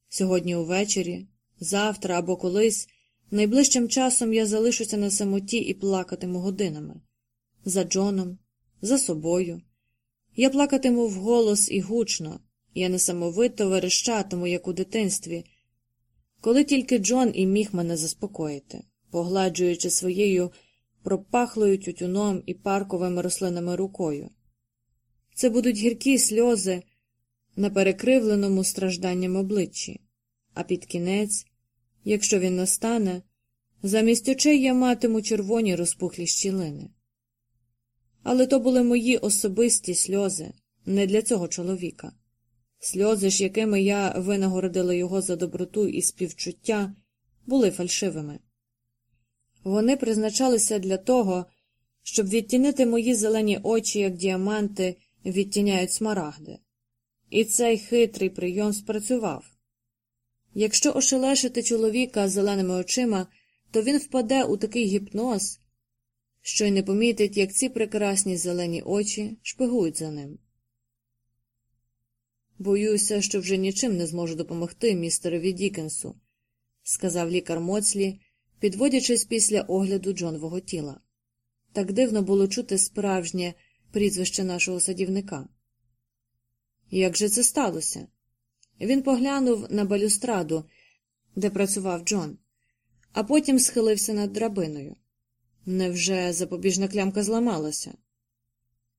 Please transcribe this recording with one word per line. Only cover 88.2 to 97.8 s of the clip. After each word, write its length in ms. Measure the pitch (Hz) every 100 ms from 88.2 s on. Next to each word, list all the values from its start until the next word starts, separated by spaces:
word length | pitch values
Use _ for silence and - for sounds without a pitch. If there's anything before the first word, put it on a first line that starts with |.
| _ _ _ _ _ -
Він 220 | 202 269
поглянув 720 | 269 254 262 277 254 226 -
на 120 | 208
балюстраду, 800 | 202 202 208 208 247 208 160 160 156 _ _ _ _ _ _ -
де 140 | 196
працював 540 | 196 196 196 190 175
Джон, 340 | 170 208 151 - _ _ _ _ _ _ _
а 120 | -
потім 340 | 214 302 302 269
схилився 560 | - - 220 208 214
над 180 | 208 208
драбиною. 640 | 208 226 202 165 147 143 - _ _ _ _ _ _ 185
Невже 640 | 185 185 175 180 185 180
запобіжна 560 | 175 180 175 190 190 196
клямка 340 | 202 190 196
зламалася? 720 | 208 226 240 175 151 151